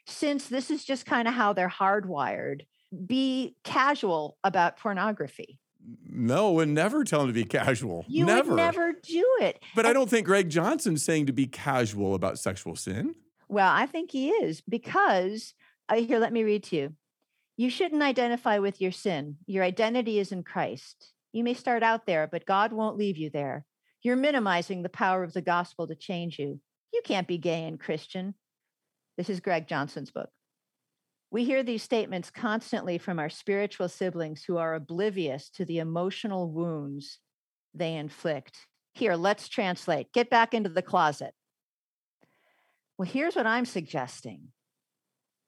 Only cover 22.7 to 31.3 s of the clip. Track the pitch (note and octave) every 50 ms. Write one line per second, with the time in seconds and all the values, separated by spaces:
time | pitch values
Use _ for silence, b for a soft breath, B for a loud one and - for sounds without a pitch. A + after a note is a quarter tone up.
22.7 | A3+ A3 A3 A3 - G3+ G#3 G3 F3 D#3 D#3 D3 - C#3+ C#3+ C3+ B2+ D3 - _
23.7 | _ _ _ _ _ _ - A#3+ B3+ C4 C4+ D4+ C#4+ B3+ G#3+ G3 F3 F3 E3+ -
24.7 | F#3+ F3+ C#3 - - - - F#3 F#3 F#3 F3+ E3 - F#3 - F#3 F3 F3 F3 -
25.7 | - - E3 D#3+ D#3+ - - - F3+ F3 F3 E3 D3 - C#3+ C#3+ C#3 C#3 _ _
26.7 | _ _ _ - - A#4 A#4 - G#3 F#3+ F3 - F3+ E3+ D3+ F3 E3 E3 D#3+ D#3+
27.7 | D#3+ C#3 - - D#3 D#3+ - - - F#3 F3+ G3 G3 _ _ _ _ _ _ _
28.7 | _ _ _ _ _ _ _ _ - - F3 - F#3+ F3+ - G3 F3 D#3+ C#3+ -
29.7 | E3 - C#3+ D3 - D#3 C#3 - - - - - _ _ _ _ _ _ _ _
30.7 | _ _ _ _ _ _ _ _ _ _ _ -